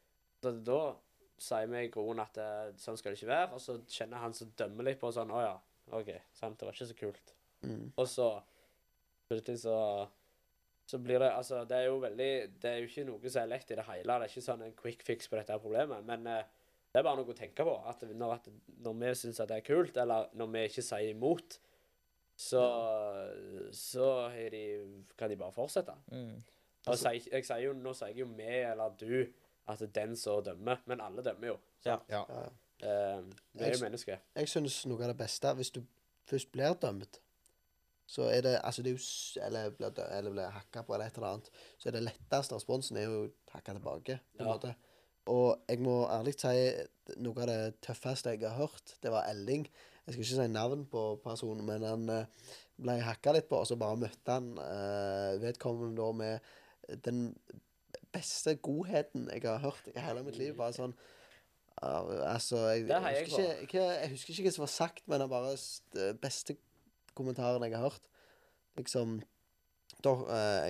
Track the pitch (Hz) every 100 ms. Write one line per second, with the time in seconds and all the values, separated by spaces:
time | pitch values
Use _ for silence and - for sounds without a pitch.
0 | _ _ _ _ 127 117 113 143 151 110
1 | _ _ _ - - 113 113 120 117 110
2 | 107 113 107 110 107 107 107 98 - 113
3 | 104 104 110 147 185 127 - 117 - -
4 | 110 120 117 113 113 - 104 107 127 135
5 | 120 117 110 113 110 92 - _ - 113
6 | 104 85 - - 113 107 104 - 120 113
7 | 104 98 - - _ _ 131 110 120 131
8 | 127 - 117 104 - _ _ _ _ _
9 | _ _ - 113 113 117 113 110 107 101
10 | 104 - _ _ _ _ _ _ - 127
11 | 123 127 131 113 127 127 117 127 127 135
12 | 123 107 135 131 98 92 120 120 120 147
13 | 135 104 123 123 113 131 - 110 110 92
14 | 98 123 110 131 127 117 113 110 120 117
15 | - 117 - 110 107 107 107 110 151 110
16 | 107 117 117 113 107 _ _ _ _ 123
17 | 151 135 120 117 104 - 160 113 113 -
18 | 113 113 117 117 - 107 - - 113 113
19 | 123 123 117 113 107 110 - 143 - 123
20 | 120 113 107 113 113 113 110 - 120 104
21 | 110 107 131 170 - - _ _ _ _
22 | _ _ _ - - 127 123 117 113 107
23 | 104 98 98 98 98 98 101 104 - 127
24 | 135 127 120 120 113 107 104 104 98 101
25 | 98 - 110 98 92 113 147 196 - -
26 | - 127 117 113 - _ _ _ - 120
27 | 123 120 - 135 113 120 135 135 127 127
28 | 104 117 127 110 110 123 120 110 110 -
29 | 110 127 123 - _ _ - 107 107 104
30 | 107 117 107 104 98 87 110 127 - 120
31 | 104 104 127 98 117 104 _ _ 123 113
32 | - 104 - 123 - - _ - 107 101
33 | 98 98 92 98 - 110 113 123 110 117
34 | - 95 - - 151 170 143 - 131 117
35 | 120 120 110 - 139 131 123 - 120 _
36 | _ _ - 135 - 127 143 175 131 98
37 | - - _ _ _ _ _ _ _ _
38 | - - 123 120 127 123 - 117 127 127
39 | - - - - - 113 107 - 104 95
40 | - 98 101 98 92 101 - 117 113 107
41 | 110 - 104 104 - - - - 120 113
42 | 117 - - 139 139 110 - 131 135 104
43 | 107 110 107 - _ 78 - 98 71 73
44 | - 131 - - 110 110 123 120 _ _
45 | _ _ - 123 123 - - 120 127 123
46 | 120 110 123 139 131 127 127 - - _
47 | - - 120 113 120 113 110 - - 117
48 | 127 131 120 110 110 117 147 - - -
49 | 123 110 90 107 101 143 151 - - -
50 | - 123 113 131 120 107 120 143 135 117
51 | 107 104 117 113 117 110 107 107 110 113
52 | 113 113 113 - - - - - 123 120
53 | 117 110 143 160 156 120 110 117 107 110
54 | 110 - - 127 123 95 67 101 98 101
55 | 101 98 98 98 117 120 123 117 117 113
56 | 113 113 110 110 - - - _ - -
57 | 120 123 117 - - - - _ _ -
58 | - - - - 165 147 147 147 180 160
59 | 147 127 123 120 117 113 139 - - -
60 | 156 120 139 117 139 123 120 120 127 120
61 | - - - - _ _ _ - 65 76
62 | 90 85 69 117 - 120 113 113 113 170
63 | 175 139 165 156 180 151 139 185 180 170
64 | 143 131 - 165 190 165 143 - 165 -
65 | - 143 135 123 131 135 - - - 95
66 | 95 113 139 - - 143 _ _ _ _
67 | _ - 131 123 123 123 117 113 135 -
68 | - _ - - _ _ _ - 123 127
69 | 113 110 - _ _ _ _ _ - -
70 | 139 127 117 113 104 98 80